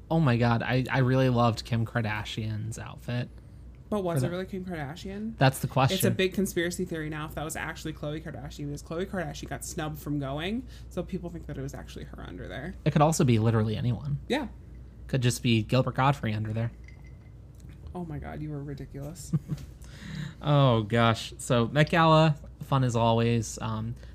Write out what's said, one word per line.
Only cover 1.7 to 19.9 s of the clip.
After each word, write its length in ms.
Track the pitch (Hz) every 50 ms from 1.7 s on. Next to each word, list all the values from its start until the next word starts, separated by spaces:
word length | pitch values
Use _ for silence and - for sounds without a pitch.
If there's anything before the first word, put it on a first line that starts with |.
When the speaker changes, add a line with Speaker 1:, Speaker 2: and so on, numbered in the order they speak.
| 120 113 117
Speaker 1:
Kardashian's 960 | 107 - 120 113 104 107 107 107 - - - 110 110 107 107 107 113 113 -
outfit. 500 | 117 110 - - - - 120 123 123 - - - - - - - - - - - - -
Speaker 2:
But 160 | 214 208 190
was 160 | 175 170 139
Speaker 1:
For 60 | 123 175
Speaker 2:
it 20 |
Speaker 1:
the 20 |
Speaker 2:
really 140 | 175 180 190
Kim 180 | 185 - 190 185
Kardashian? 680 | 185 185 160 147 131 156 180 - 190 196 202 214 220 226 -
Speaker 1:
That's 220 | 147 135 135 -
the 80 | - 135
question. 280 | - 135 127 123 190
Speaker 2:
It's 100 | 185 -
a 60 | 196
big 220 | - - 185 185 185
conspiracy 520 | - 190 190 - 180 170 175 180 - 185
theory 240 | 180 175 160 156 151
now 160 | 160 151 151
if 100 | 156 -
that 80 | 170 147
was 140 | 160 160 -
actually 340 | - 151 165 - - 160
Khloe 320 | 151 - - 147 151 160 156
Kardashian, 440 | 160 143 113 127 151 - - 147 143
because 140 | 143 139 -
Khloe 220 | - 170 165 190
Kardashian 440 | 196 - 190 165 151 139 - 160 -
got 160 | 143 123 -
snubbed 340 | - - - 156 156 156 151
from 180 | - 156 147 147
going, 460 | 139 131 139 151 160 185 214 240 262 - - - - -
so 140 | - 185 175
people 260 | - - 175 175 170
think 160 | 175 165 160 -
that 100 | 147 156
it 40 |
was 120 | 147 139 -
actually 320 | - - - - - -
her 180 | - - - -
under 220 | - - - - 87
there. 260 | 90 113 127 175 190 - -
Speaker 1:
It 60 | 160
could 100 | 143 160
also 240 | 147 156 156 - 185
be 120 | 127 120 107
literally 380 | 107 117 113 113 110 110 107
anyone. 420 | - - 123 120 92 - 143 143 139 - -
Speaker 2:
Yeah. 180 | 220 294 285 - - - - - - - - - - - - -
Speaker 1:
Could 140 | - 135
just 220 | 120 123 113 - -
be 180 | 120 117 110 107
Gilbert 320 | - - 127 127 127 120
Gottfried 420 | - 131 139 143 - - 113 107 107
under 160 | 107 107 107
there. 180 | 113 117 117 - - - - - - - - - - - - - - - - - - - - - - - - -
Speaker 2:
Oh 120 | 180 175
my 120 | 165 151 139
God, 240 | - 147 156 151
you 80 | 147 151
were 140 | 151 143 139
ridiculous. 720 | 147 143 135 139 - - 139 139 147 170 180 - - - 156
Speaker 1:
<laughs> 40 | - - 151 - - - - - - -